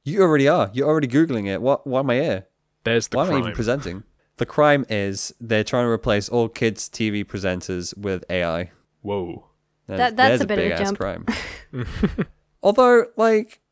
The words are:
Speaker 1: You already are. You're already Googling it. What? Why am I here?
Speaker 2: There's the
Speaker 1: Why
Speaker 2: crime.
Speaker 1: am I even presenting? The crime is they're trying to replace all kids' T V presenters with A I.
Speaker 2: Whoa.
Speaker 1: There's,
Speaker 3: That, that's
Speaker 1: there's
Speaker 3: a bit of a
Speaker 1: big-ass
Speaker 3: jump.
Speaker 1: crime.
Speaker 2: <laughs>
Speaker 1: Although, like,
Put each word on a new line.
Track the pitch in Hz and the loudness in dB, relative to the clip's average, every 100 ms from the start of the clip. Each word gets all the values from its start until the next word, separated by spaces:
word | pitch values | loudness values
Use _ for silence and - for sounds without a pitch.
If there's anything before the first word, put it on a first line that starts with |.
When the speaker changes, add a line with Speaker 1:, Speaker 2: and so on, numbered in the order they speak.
Speaker 1:
You | 135 190 | -4 2
already | 180 151 139 | 4 6 4
are. | 170 98 | 4 2
You're | 117 139 | 0 0
already | 156 135 | 2 2
Googling | 135 165 117 98 | 2 2 2 -2
it. | 95 | -2
What? | 123 139 139 | 0 0 0
Why | 127 | -2
am | 139 | 0
I | 123 | 0
here? | 160 95 - _ _ _ | 0 -4 -8 _ _ _
Speaker 2:
There's | 113 117 - | -2 0 0
the | 127 | 0
Speaker 1:
Why | |
Speaker 2:
crime. | 180 143 | 0 0
Speaker 1:
am | |
I | 113 | -2
even | 87 | -4
presenting? | 110 139 113 92 - _ _ - | -2 -2 -4 -10 -14 _ _ -8
The | |
crime | 120 - 147 143 127 | -4 2 4 2 0
is | 107 98 98 - - | -2 -2 -4 -8 -10
they're | 117 107 | -2 -2
trying | 107 127 120 | 0 0 0
to | |
replace | 113 127 104 98 | 0 0 0 0
all | 120 113 | 0 0
kids' | - 117 107 - | 0 -2 -2 -8
T | - 107 | -4 -2
V | 104 | -2
presenters | 98 101 95 92 - 92 87 - | -6 -4 -4 -4 -4 -6 -8 -8
with | 101 92 - | -6 -6 -4
A | 92 | -2
I. | 85 82 90 _ _ _ | -2 -2 -6 _ _ _
Speaker 2:
Whoa. | 101 101 87 - - _ _ _ - | -6 -6 -6 -10 -16 _ _ _ -8
Speaker 1:
There's, | 190 | -2
Speaker 3:
That, | 247 220 | 0 4
that's | 269 | 4
Speaker 1:
there's | 262 | 4
Speaker 3:
a | 202 | 2
bit | 202 | 0
of | |
a | 175 | 0
Speaker 1:
big-ass | - 202 | -2 -2
Speaker 3:
jump. | 202 | -2
Speaker 1:
crime. | 95 85 - - - - - | -4 -4 -6 -6 -8 -14 -12
Speaker 2:
<laughs> | 127 120 - 190 - 170 _ _ _ | -8 -8 -2 -2 -2 -8 _ _ _
Speaker 1:
Although, | - 254 247 240 240 - | 2 4 6 6 4 2
like, | 226 220 - - _ | 2 2 0 -10 _